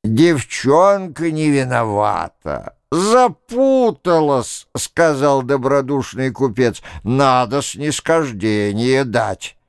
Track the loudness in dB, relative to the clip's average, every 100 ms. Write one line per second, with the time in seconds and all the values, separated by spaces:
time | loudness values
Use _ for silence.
0 | 0 2 4 2 -4 -4 2 4 4 2
1 | -4 -6 -4 -2 0 0 0 -2 0 0
2 | 0 -2 -6 _ -8 -8 -10 _ _ -2
3 | 2 4 2 -2 _ 0 2 4 2 -2
4 | 0 2 2 0 -2 -12 -12 -10 -6 2
5 | 2 2 2 2 0 -2 0 0 0 -4
6 | -6 -6 -6 -2 -4 0 0 -2 -14 -10
7 | -2 2 4 2 0 -4 -6 -6 -6 -4
8 | 0 0 0 -4 -2 0 0 -2 0 0
9 | 0 -2 -2 -6 -12 _